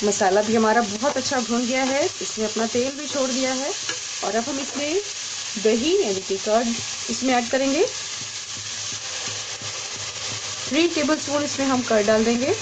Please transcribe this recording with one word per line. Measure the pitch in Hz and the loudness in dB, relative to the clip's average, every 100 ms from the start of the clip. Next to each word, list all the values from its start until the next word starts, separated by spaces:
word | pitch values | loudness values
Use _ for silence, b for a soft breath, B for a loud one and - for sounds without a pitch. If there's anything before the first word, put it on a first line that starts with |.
मसाला | 208 202 196 196 | 0 2 4 4
भी | 214 226 | 4 4
हमारा | 220 220 | 6 4
बहुत | 214 208 269 269 | 2 0 0 0
अच्छा | 254 269 | 0 -2
भुन | 220 233 247 | 0 0 0
गया | 262 | 0
है, | 262 269 359 | 2 2 0
इसने | - - 214 214 | -2 -8 -4 -2
अपना | 214 226 | 0 0
तेल | 247 262 | 0 -2
भी | 277 294 | -4 -6
छोड़ | 294 262 | -2 0
दिया | 254 262 | 0 0
है। | 262 285 415 - - - - | 0 -2 -4 -6 -8 -8 -6
और | 202 214 | -2 0
अब | |
हम | 240 269 | -2 -4
इसमें | 277 262 294 359 415 - - - - 214 | -4 -4 -2 -2 -2 -8 -8 -8 -8 0
दही | 208 226 294 392 | 2 4 4 2
यानी | 262 190 | 2 0
कि | 190 196 | -2 -4
कर्ड | 214 220 240 226 - - - | 2 2 2 -2 -6 -8 -6
इसमें | 233 254 | -2 2
ऐड | 247 233 | 2 2
करेंगे। | 269 269 277 466 - - - - - - - 104 - 104 - - - 110 104 104 - 104 - - - - - - - - - - | 0 2 4 2 0 -8 -8 -8 -10 -10 -10 -8 -8 -8 -8 -8 -8 -6 -8 -8 -8 -8 -8 -8 -8 -8 -8 -6 -6 -6 -8 -2
थ्री | 269 339 | 2 4
टेबलस्पून | 330 285 302 - 294 | 4 2 2 0 0
इसमें | 294 - 269 | 0 0 2
हम | 254 | 2
कर्ड | 240 220 208 | 4 4 6
डाल | 220 226 | 4 4
देंगे | 240 269 427 | 2 2 0